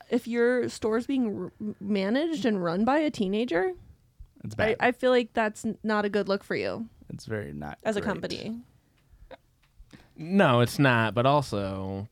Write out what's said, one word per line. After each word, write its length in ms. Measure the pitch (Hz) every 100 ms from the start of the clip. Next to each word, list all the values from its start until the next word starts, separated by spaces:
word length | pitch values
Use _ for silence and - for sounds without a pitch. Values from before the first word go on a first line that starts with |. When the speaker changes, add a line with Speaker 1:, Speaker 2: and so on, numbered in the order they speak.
| -
Speaker 1:
if 160 | 240 233
your 440 | 233 233 247 233
store's 360 | - 226 220 240
being 460 | 277 233 208 185 -
r-, 160 | 208 -
managed 640 | 196 202 190 247 330 311 226
and 180 | 208
run 220 | 175 175 226
by 140 | 285
a 120 | 302
teenager, 640 | - 190 208 247 330 370 359 - - _ _ - _ -
Speaker 2:
It's 100 | 110
Speaker 1:
I, 20 |
Speaker 2:
bad. 180 | 214 -
Speaker 1:
I 120 | 247
feel 180 | 240 254
like 220 | 254 240
that's 320 | - 214 214 226
n-, 120 | 202
not 220 | 214 214 208
a 40 |
good 200 | 202 196
look 160 | 196 -
for 100 | 156
you 320 | 98 90 226 _ -
Speaker 2:
It's 160 | - -
very 260 | 110 71
not 260 | 73 73 -
Speaker 1:
as 140 | - 208
a 40 |
Speaker 2:
great. 60 | 214
Speaker 1:
company. 540 | 175 180 - - 226 240 _ _ _ _ - - - _ _ _ _ - - - -
Speaker 3:
No, 460 | 160 196 180 120
it's 180 | 120 -
not. 340 | 139 120 110
But 120 | 104 123
also, 840 | 147 135 104 98 95 95 98 104